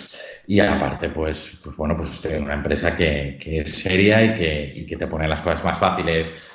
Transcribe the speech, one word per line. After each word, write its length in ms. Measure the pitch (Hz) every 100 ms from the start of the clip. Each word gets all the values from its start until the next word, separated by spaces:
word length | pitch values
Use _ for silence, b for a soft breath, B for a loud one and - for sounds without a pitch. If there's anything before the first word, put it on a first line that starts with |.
| B B B B -
Y 140 | 101
aparte, 500 | - - 67 69 82
pues, 480 | 80 78 78 - -
pues 140 | - 73
bueno, 180 | 76 78
pues 120 | 78
estoy 220 | - -
en 100 | 76
una 100 | 71
empresa 400 | 73 71 71 85 82
que, 400 | 82 73 71 -
que 200 | 78 80
es 120 | 76 -
seria 420 | 98 92 98 110
y 100 | 113
que, 380 | 104 82 73 71 -
y 100 | 82
que 100 | 82
te 100 | 78
pone 220 | 80 78
las 140 | 76
cosas 200 | 85 80
más 140 | 92 82
fáciles 560 | 95 90 82 82 82 - B